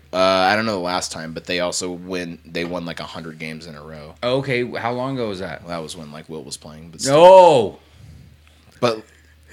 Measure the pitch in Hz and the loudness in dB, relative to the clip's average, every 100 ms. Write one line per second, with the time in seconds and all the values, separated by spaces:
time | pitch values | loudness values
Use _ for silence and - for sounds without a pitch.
0 | - 90 95 95 92 107 113 98 87 92 | -6 0 4 4 4 2 0 -4 -2 -4
1 | - 87 80 80 95 87 87 - 90 87 | -4 -10 -12 -10 -6 -4 -4 -4 -8 -10
2 | 90 92 85 80 - 85 85 90 85 82 | -8 -8 -8 -12 -12 -8 -6 -8 -10 -12
3 | 76 - 82 78 80 80 85 73 76 78 | -14 -14 -14 -14 -14 -14 -16 -18 -18 -18
4 | 76 - 120 135 135 123 120 73 117 123 | -18 -8 -2 -2 -2 -4 -4 -6 -6 -6
5 | 131 135 110 92 92 - 85 85 78 87 | -6 -6 -6 -6 -10 -12 -10 -10 -10 -14
6 | 76 76 80 78 67 - 78 78 82 - | -16 -16 -14 -14 -14 -16 -16 -18 -18 -8
7 | 131 147 180 190 175 139 95 - _ - | 2 8 10 12 10 6 2 -6 _ -20
8 | - - - - _ _ _ - 123 110 | -20 -20 -20 -20 _ _ _ -2 -2 -2
9 | - _ _ _ - | -8 _ _ _ -20